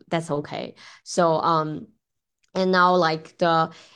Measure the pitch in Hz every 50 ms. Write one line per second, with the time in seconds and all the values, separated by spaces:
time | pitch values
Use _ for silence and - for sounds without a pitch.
0 | - _ - 170 165 165 147 143 147 - - - 123 - - - - - - -
1 | _ - - - 175 165 160 156 - 160 165 160 156 156 151 147 117 - _ _
2 | _ _ _ _ _ _ _ _ _ _ - 185 190 185 185 180 180 180 180 185
3 | 170 160 160 160 160 - - - 185 170 165 160 160 165 170 - - - _